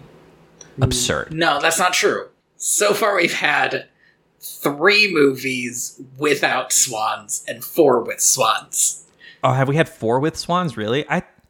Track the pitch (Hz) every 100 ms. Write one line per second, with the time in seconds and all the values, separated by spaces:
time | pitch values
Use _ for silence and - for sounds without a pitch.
0 | - - - _ _ _ - - 127 127
1 | - 73 - 160 165 143 160 165 180 -
2 | 202 104 - _ _ - - - 208 202
3 | 214 196 170 - 151 143 131 135 - _
4 | _ _ _ _ - - 151 143 180 208
5 | 208 160 139 127 131 127 123 120 - -
6 | 131 131 147 139 147 123 - - 135 110
7 | 110 107 - - - 120 - - 147 120
8 | 113 - - - 110 101 - - - -
9 | - _ - - 131 131 135 151 156 -
10 | 110 127 156 160 - 175 175 110 107 135
11 | - 170 - _